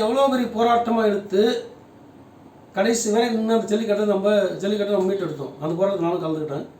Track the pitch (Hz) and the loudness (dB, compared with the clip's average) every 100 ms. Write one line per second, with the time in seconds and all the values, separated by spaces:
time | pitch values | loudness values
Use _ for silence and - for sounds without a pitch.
0 | 214 269 277 254 226 214 233 233 226 226 | 2 2 2 2 -2 0 2 2 2 0
1 | 214 196 - 190 233 247 - - - - | 2 0 0 2 2 0 -6 -16 -20 -20
2 | - - - - - - - 190 214 233 | -20 -20 -20 -20 -20 -20 -8 -2 0 0
3 | 214 220 240 220 220 226 - 214 220 202 | 0 2 2 0 2 0 2 -2 0 0
4 | 208 190 202 208 190 165 202 208 202 202 | 2 2 2 2 2 -2 -2 -2 0 0
5 | 185 196 165 139 135 - 156 170 196 196 | 0 0 -4 -6 -10 -8 -6 0 0 0
6 | 170 175 160 156 151 143 - - | -2 -2 -2 -4 -4 -8 -10 -16